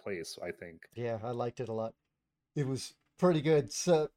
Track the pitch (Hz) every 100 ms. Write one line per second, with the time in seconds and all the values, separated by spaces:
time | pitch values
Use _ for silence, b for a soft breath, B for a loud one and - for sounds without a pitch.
0 | 104 92 80 - 87 - 87 82 - -
1 | 120 113 110 120 123 - 117 110 110 -
2 | _ _ _ _ _ 151 131 127 - -
3 | _ - 180 160 147 151 131 - 180 160
4 | 156